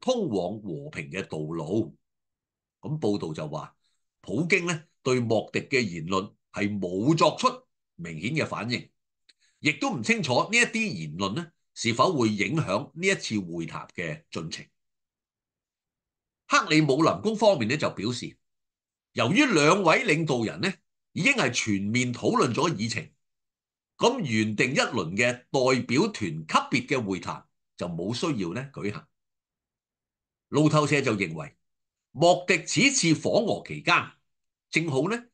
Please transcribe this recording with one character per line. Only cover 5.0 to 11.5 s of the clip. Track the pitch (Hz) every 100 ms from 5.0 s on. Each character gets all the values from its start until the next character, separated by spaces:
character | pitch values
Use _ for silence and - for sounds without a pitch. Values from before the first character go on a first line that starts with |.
對 | 131 127
莫 | 117 107 -
迪 | 101
嘅 | - 131
言 | 107 85 80
論 | 95 107 _ _
係 | 98 104 104
冇 | 90 95 123 165
作 | 160 -
出 | 247 - _ _ _ -
明 | 170 76
顯 | 104
嘅 | 156 110
反 | 80 113
應， | 107 - _ _ _ _ _ _ _
亦 | 147
都 | 151 277
唔 | 151
清 | 107 226
楚 | 131 123 -
呢 | 233
一 |
啲 | 233 220 214
言 | 95 78 82
論 | 98 131
呢 | 165